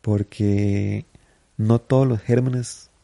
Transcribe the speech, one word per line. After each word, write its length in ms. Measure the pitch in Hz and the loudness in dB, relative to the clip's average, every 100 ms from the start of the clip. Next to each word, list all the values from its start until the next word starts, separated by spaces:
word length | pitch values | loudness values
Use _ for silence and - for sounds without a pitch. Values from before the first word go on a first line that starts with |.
porque 1000 | - 104 101 - 104 101 101 101 101 104 - - _ _ _ - | 0 -2 -2 -2 0 2 0 -2 -4 -6 -10 -20 _ _ _ -4
no 240 | 110 117 | 0 0
todos 260 | - 131 135 | 2 2 2
los 140 | 113 | 0
gérmenes 680 | - 120 127 123 120 - - _ | 0 0 0 -4 -8 -14 -20 _